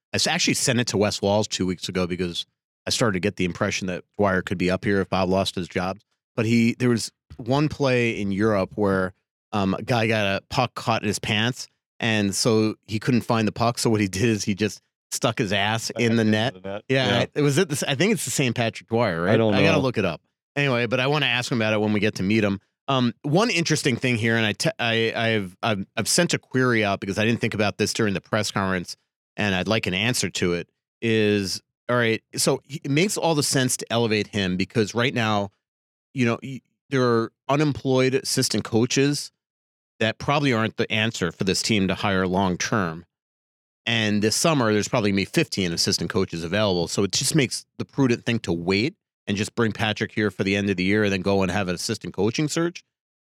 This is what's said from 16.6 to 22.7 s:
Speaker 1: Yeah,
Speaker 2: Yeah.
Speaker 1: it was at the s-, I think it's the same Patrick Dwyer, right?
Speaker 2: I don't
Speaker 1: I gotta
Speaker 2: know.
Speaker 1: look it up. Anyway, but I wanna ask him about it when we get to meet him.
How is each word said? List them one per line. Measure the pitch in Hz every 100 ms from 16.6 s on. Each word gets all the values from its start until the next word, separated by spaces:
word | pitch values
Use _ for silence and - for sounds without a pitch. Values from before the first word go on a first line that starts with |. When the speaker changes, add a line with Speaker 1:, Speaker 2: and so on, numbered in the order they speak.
| 98 101 -
Speaker 1:
Yeah, | 131 127 120
Speaker 2:
Yeah. | 127
Speaker 1:
it | -
was | 147 135
at | 190
the |
s-, | 147
I | 131 135
think | 190
it's | 196 -
the |
same | - 127
Patrick | 113 113 - -
Dwyer, | 113 113 82
right? | 87
Speaker 2:
I | 113
don't | 110 101
Speaker 1:
I |
gotta | - -
Speaker 2:
know. |
Speaker 1:
look | - -
it | 95
up. | 78 _ _ _ 143
Anyway, | 143 120 120
but | 127
I | 131
wanna | 147 135
ask | 120 127
him | 123
about | 110
it | 107
when | 107
we | 107
get | 104 101
to |
meet | 92 110
him. | 104 98 -